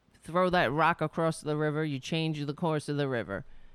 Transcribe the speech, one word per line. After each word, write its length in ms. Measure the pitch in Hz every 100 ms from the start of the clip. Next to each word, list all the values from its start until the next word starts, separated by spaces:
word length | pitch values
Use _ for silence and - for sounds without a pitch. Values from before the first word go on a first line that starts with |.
| _ _
throw 260 | - 175 180
that 220 | 180 123
rock 300 | 147 160 170
across 400 | 156 - 165 -
the 140 | 151 151
river, 280 | 151 147
you 160 | 156 135
change 440 | - 165 160 151
the 100 | 143
course 360 | - 170 151 -
of 80 | 147
the 100 | 139
river. 380 | 120 95 98 - - -